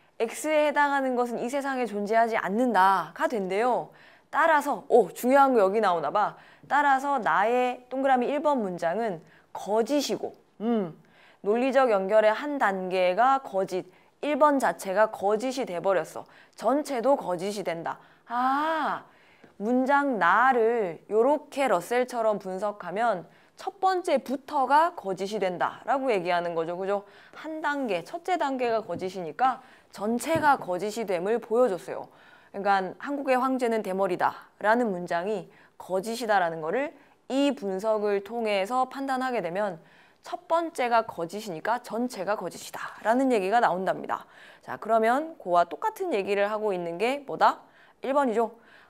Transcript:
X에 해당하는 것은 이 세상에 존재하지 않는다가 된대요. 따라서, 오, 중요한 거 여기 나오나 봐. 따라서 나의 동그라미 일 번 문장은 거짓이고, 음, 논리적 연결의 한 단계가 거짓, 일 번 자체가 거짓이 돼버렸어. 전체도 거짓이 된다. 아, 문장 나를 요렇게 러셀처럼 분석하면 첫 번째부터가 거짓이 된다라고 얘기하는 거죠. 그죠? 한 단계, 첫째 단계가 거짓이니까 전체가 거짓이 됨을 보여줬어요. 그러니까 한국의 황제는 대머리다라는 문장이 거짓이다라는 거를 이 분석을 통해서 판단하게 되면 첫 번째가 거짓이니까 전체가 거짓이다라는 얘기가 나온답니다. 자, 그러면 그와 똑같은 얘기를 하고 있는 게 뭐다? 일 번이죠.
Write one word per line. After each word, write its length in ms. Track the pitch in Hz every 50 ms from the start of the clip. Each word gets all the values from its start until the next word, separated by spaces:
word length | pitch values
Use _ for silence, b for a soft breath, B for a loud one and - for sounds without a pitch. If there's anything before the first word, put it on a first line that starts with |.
| b b b -
X에 480 | 226 220 - - - 302 311 302 302
해당하는 480 | 294 262 285 285 285 277 277 269 262 254
것은 240 | 240 247 240 233 -
이 100 | - 240
세상에 360 | 269 285 262 277 269 254 247
존재하지 520 | 214 208 208 202 196 220 226 233 226 226
않는다가 880 | - - 175 196 220 254 254 220 185 185 196 196 185 160 156 - - 302
된대요. 640 | - 262 214 190 180 190 202 233 254 233 185 151 - B B B B B B B B
따라서, 540 | - 277 311 330 311 294 262 285 262 190 -
오, 220 | - - 240 196 170
중요한 440 | - - - 247 262 277 277 269 254
거 60 | 233
여기 200 | 190 190 196 226
나오나 320 | 214 190 175 165 151 147
봐. 240 | 175 208 202 170 - B B B B B B
따라서 520 | - 247 285 294 285 269 262 269 285 277 262
나의 640 | 202 165 156 180 202 226 240 247 247 247 247 247 - -
동그라미 360 | 254 262 269 277 262 254 240
일 140 | - 269 294
번 200 | 311 302 285 254
문장은 600 | 214 190 180 165 170 165 175 214 233 220 180 156 - b b b b b b
거짓이고, 800 | - - 190 208 220 233 214 285 294 269 - 208 - - - - - _ _ _ -
음, 380 | 196 233 240 220 190 160 151 - b b b b b b b b
논리적 500 | b 196 214 240 254 269 233 269 262 247
연결의 420 | 208 190 190 190 214 220 214 214 214
한 240 | 220 277 294 294
단계가 840 | 269 247 202 196 190 185 185 180 185 180 180 180 196 240 269 269 269
거짓, 520 | 269 - - 190 190 - 185 185 - b b b b b b b
일 160 | - 294 302
번 200 | 262 302 302 285 269
자체가 520 | 240 185 175 - - 196 185 202 220 214
거짓이 540 | 220 - 185 202 214 214 240 262 247 269 233
돼버렸어. 600 | 180 180 170 165 190 190 165 160 - - 113 - B B B B B B
전체도 600 | - 190 214 262 294 294 285 277 233 214 262 285
거짓이 480 | - - 180 180 165 180 202 202 214 175
된다. 360 | 180 165 165 160 147 139 - b b b b b
아, 800 | b 233 247 254 262 269 285 302 320 320 311 285 220 175 123 - b b b b b b b b b b
문장 600 | b 196 220 247 254 262 254 285 277 285 277 254
나를 840 | 196 170 170 185 214 247 262 254 247 220 226 240 233 208 175 156 - - -
요렇게 580 | 196 214 233 269 302 294 294 - - 269 277
러셀처럼 720 | 247 202 175 175 - 240 247 254 247 247 233 220 220 208 185
분석하면 880 | - 190 185 185 208 208 208 208 185 175 165 208 240 233 208 175 165 b b b b b b
첫 240 | - - 392 - -
번째부터가 1160 | - 381 381 359 349 359 302 262 - - 254 - - - 302 294 262 247 277 302 330 349 339
거짓이 440 | - - 196 190 170 196 196 214 214
된다라고 720 | 190 185 180 147 160 123 - - - - 254 277 262 269
얘기하는 420 | 220 190 165 175 175 175 175 175 170
거죠. 240 | 165 165 160 175
그죠? 280 | 175 190 190 202 202 196 B B B B B B
한 280 | - - 302 320 311
단계, 420 | 330 294 285 285 269 226 190 175 -
첫째 340 | - - 339 - - 359
단계가 440 | 330 320 277 269 247 247 240 226 220
거짓이니까 800 | 208 - 175 - 185 185 185 190 175 156 143 - 247 262 240 - B B B B B B
전체가 640 | B - 190 220 233 240 - 285 320 320 302 294 269
거짓이 480 | 233 - 180 180 180 190 214 208 226 226
됨을 340 | 190 190 165 175 208 233 240
보여줬어요. 680 | 233 - 214 240 254 233 190 160 - - 127 - 127 - B B B B B B B B
그러니까 420 | B 202 196 202 196 196 190 180 - -
한국의 360 | - 254 285 285 277 277 254
황제는 440 | 247 254 262 262 247 254 233 226 220
대머리다라는 1080 | 208 190 185 190 196 185 180 165 143 131 - - - - _ - 196 208 226 247 247 220
문장이 600 | 185 175 175 170 175 170 175 202 220 185 165 B B B B B B -
거짓이다라는 840 | - - 180 190 185 214 226 247 254 214 208 196 175 165 165 165
거를 340 | 156 160 190 254 285 320 - B B B B B _ -
이 260 | 240 277 285 285 247
분석을 680 | 285 196 196 190 190 208 220 220 214 208 208 202 202 202
통해서 640 | 202 226 240 226 214 208 196 190 208 247 254 254 254
판단하게 520 | 254 269 277 269 262 254 254 262 247 226
되면 380 | 175 165 170 196 214 202 175 160 b b b b b b b b
첫 260 | b - - 330 -
번째가 600 | - 330 339 339 320 - - 254 240 233 226 226
거짓이니까 760 | 226 - - 170 165 - 208 220 214 165 156 - 208 233 240
전체가 540 | - - 202 226 247 247 - 202 175 185 208
거짓이다라는 960 | 208 190 170 165 - - - - - - - - - - 208 233 254 269 262
얘기가 280 | 247 208 185 190 214 240
나온답니다. 680 | 233 165 170 185 190 180 156 143 139 113 113 - - B B B B B B B
자, 160 | B - 123
그러면 580 | 127 - 208 226 226 220 226 240 277 320 330 330 -
그와 240 | - 185 175 175 175
똑같은 500 | 175 - - - 440 427 - 381 359 285
얘기를 380 | 202 190 196 202 196 202 208
하고 220 | 220 208 214 214 190
있는 260 | 180 175 170 170 175
게 240 | 214 240 277 285 277
뭐다? 360 | - 160 160 196 233 320 - B B B B B B B B -
일 100 | 233 269
번이죠. 380 | 294 277 247 208 226 226 214 - B B B B B B B